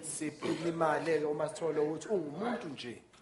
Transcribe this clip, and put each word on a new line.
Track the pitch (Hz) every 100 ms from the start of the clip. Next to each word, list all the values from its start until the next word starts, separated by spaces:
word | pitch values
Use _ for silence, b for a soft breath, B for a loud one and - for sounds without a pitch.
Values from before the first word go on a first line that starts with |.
Silimale-ke | - - 151 147 175 156 170 165 160 143 156 156 151
uma | 151 151
sithole | - 165 147
ukuthi | 151 156 -
ungumuntu | 202 147 156 233 226 165
nje. | 127 120 104 - -